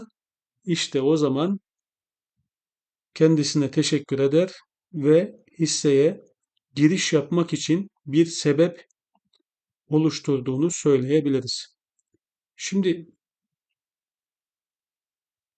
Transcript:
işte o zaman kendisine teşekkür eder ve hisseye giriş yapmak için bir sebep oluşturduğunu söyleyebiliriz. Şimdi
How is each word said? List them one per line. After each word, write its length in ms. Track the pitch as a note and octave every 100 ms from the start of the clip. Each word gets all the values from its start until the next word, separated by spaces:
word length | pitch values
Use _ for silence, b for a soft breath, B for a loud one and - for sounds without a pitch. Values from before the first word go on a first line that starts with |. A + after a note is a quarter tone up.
| A3+ _ _ _ _ _ -
işte 360 | E3 - C#3
o 160 | C3+ D#3+
zaman 420 | D3 C3+ E3+ G3 _ _ _ _ _ _ _ _ _ _ _ _ _ _ _
kendisine 580 | - D#3+ D#3 C#3+ D3+ C3+
teşekkür 480 | D3 D3 D3 - C3+
eder 320 | C#3 D3+ F3+ - _ _ _
ve 420 | E3 C#3+ D#3+ G3+ - _ -
hisseye 640 | D#3 - D3+ C#3 D3+ G#3 - _ _ _ _ -
giriş 380 | D3+ F#3 -
yapmak 400 | D#3 C#3 E3+ E3+
için 360 | D3 - E3+ G3 _ C#3+
bir 200 | C#3+ E3
sebep 600 | - D3+ C#3+ F3 - - _ _ _ _ _ _ _ _ _ -
oluşturduğunu 840 | D3+ D#3 - - C3+ B2 C3 E3+
söyleyebiliriz. 960 | - D#3 C3+ B2+ D3+ C#3+ C3 B2 - - _ _ _ _ _ _ _ _ -
Şimdi 520 | - F#3+ F#3 E3+ E3 _ _ _ _ _ _ _ _ _ _ _ _ _ _ _ _ _ _ _ _ _ _ _ _